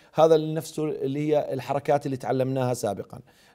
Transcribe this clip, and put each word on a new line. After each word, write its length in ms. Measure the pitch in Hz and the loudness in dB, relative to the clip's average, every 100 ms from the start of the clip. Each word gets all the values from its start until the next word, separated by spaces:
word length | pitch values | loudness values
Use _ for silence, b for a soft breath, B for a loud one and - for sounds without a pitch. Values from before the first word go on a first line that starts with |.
| b | b
هذا 200 | - 160 | 4 6
اللي 200 | 160 156 | 6 2
نفسه 300 | 160 - - | -6 -6 -6
اللي 440 | 151 - 135 139 151 | -4 -4 -4 -2 0
هي 240 | 147 - | 0 0
الحركات 540 | 135 123 139 143 143 143 | -6 -4 -4 0 0 0
اللي 100 | 131 | -6
تعلمناها 580 | 110 131 127 131 127 | -2 0 0 0 0
سابقا. 460 | 123 110 98 - 110 - b b | 0 -2 -4 -8 -14 -20 b b